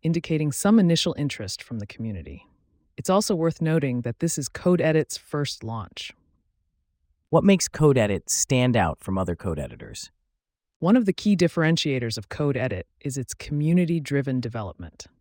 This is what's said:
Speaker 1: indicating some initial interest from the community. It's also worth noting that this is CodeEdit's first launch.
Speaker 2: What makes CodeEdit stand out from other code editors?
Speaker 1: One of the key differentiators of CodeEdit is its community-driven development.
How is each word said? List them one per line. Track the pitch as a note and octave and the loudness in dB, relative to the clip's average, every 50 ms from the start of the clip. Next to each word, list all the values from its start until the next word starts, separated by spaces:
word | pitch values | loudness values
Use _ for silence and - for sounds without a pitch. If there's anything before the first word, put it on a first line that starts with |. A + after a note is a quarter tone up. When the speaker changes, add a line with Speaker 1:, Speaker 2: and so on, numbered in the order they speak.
Speaker 1:
indicating | - D#3+ E3 E3+ - - E3 D3+ D3+ D3+ | 0 0 -2 -2 -2 -2 -2 0 0 -2
some | - - - G3+ A3 | -2 0 4 6 6
initial | A3+ G3 E3+ E3+ D#3+ - F3+ - | 6 6 6 4 4 2 -2 -2
interest | - D3 C#3 - - G#2+ G2 - - - | -2 -4 -4 -4 -6 -8 -10 -10 -12 -12
from | - B2 A2 | -10 -10 -10
the | G2+ | -10
community. | - - - A2+ A2+ G#2 F2+ D2+ C#2 C#2 - _ _ _ _ _ _ _ _ _ _ _ | -10 -10 -8 -8 -6 -6 -8 -10 -12 -16 -16 _ _ _ _ _ _ _ _ _ _ _
It's | - - - | -8 -2 0
also | F#3 G3+ G#3+ - G#3 | 2 2 2 0 0
worth | E3 D#3+ E3 D#3+ - | 0 0 0 0 0
noting | D#3+ D#3+ D#3+ E3 C#3+ C3+ B2 B2 | -2 0 2 2 0 0 -2 -2
that | A#2 A#2+ A#2 _ | -4 -4 -4 _
this | - E3 - | -4 -4 -2
is | D#3 C#3 - | -4 -6 -8
CodeEdit's | _ - - F3+ F3+ E3+ E3+ D#3+ D#3 D#3 D3 _ - | _ -2 0 2 2 4 2 2 2 2 0 _ -8
first | - _ _ - D3 D3 - - - - | -16 _ _ -4 -4 -4 -4 -6 -10 -10
launch. | A2 A#2 A2 F#2+ - - - - - - _ _ _ _ _ _ _ _ _ _ _ _ _ _ _ _ _ _ _ _ _ _ _ | -8 -8 -8 -10 -10 -12 -14 -14 -14 -16 _ _ _ _ _ _ _ _ _ _ _ _ _ _ _ _ _ _ _ _ _ _ _
Speaker 2:
What | - D#3+ - | 2 4 6
makes | G3 G3 F3+ - - | 6 4 4 2 -6
CodeEdit | - - D3+ D3 C#3 B2 G#2+ G2+ G2 F#2 - - | -2 4 4 4 6 4 2 2 0 -4 -4 -4
stand | - - - _ C#3 B2+ B2+ B2+ A#2 | -4 -4 0 _ 2 2 4 4 4
out | A2+ F#2+ E2+ D#2+ _ | 2 2 0 -2 _
from | - - F#2+ | -6 -4 -4
other | F#2+ F#2 E2 F2 | -2 -2 -4 -6
code | - - F#2+ D#2+ | -6 -4 -6 -6
editors? | D2 C#2 - - - - - - - - - _ _ _ _ _ _ _ _ _ _ _ _ _ _ | -6 -8 -10 -12 -16 -18 -18 -16 -16 -16 -18 _ _ _ _ _ _ _ _ _ _ _ _ _ _
Speaker 1:
One | D#3+ F3 A3 | 2 4 4
of | C4 A#3 | 4 4
the | G3 F3 | 2 -2
key | - - G#3 G3+ | 0 2 2 4
differentiators | E3+ F3 D#3+ - E3+ D#3+ D#3 E3 - - D3 C3+ B2+ A#2+ A#2 A2 | 4 2 2 2 2 2 2 2 2 0 -2 -2 -2 -2 -4 -6
of | A#2 G#2+ _ | -8 -10 _
CodeEdit | - - D3+ C#3+ C3+ B2 B2+ B2+ G#2 F2+ - _ _ _ | -6 -2 -2 -2 0 0 -2 -4 -4 -6 -10 _ _ _
is | - D3 C3 | -10 -8 -6
its | C3+ B2 - - | -6 -8 -10 -12
community-driven | _ - - D3+ D3 D3+ D#3 E3+ F3+ F3+ D#3+ E3+ E3 C#3+ - C#3 C#3+ C3 C3+ C3 B2+ | _ -10 -6 -4 -2 0 2 4 2 2 2 0 -4 -2 -2 -2 -2 -2 0 -2 -4
development. | A#2+ A#2 A#2 A#2 G#2 F#2 - _ E2+ D#2+ _ _ - - _ _ | -4 -4 -8 -8 -10 -10 -10 _ -16 -16 _ _ -20 -20 _ _